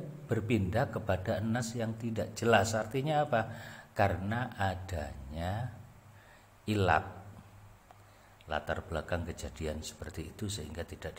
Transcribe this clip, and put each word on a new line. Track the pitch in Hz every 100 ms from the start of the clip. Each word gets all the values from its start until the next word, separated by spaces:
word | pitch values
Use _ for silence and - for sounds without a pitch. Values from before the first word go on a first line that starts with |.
| - - -
berpindah | 110 104 113 92 101 139
kepada | 107 95 92 113 92
nas | 113 120 113
yang | 120 110 110
tidak | 117 110 - -
jelas. | 113 110 98 110
Artinya | 110 135 143 151
apa? | 147 117 107 - - - - -
Karena | 98 87 98 117 127 -
adanya | 98 90 92 87 71 67 67 76 87 104 127 - - - - - - - - - -
ilat, | 104 92 78 - - - - - - - - - - - - - - -
latar | 76 - 82
belakang | - 82 76 87
kejadian | 87 - - - 78 76
seperti | 78 - - - 78 -
itu, | 104
sehingga | 101 78 80
tidak | 82 78 82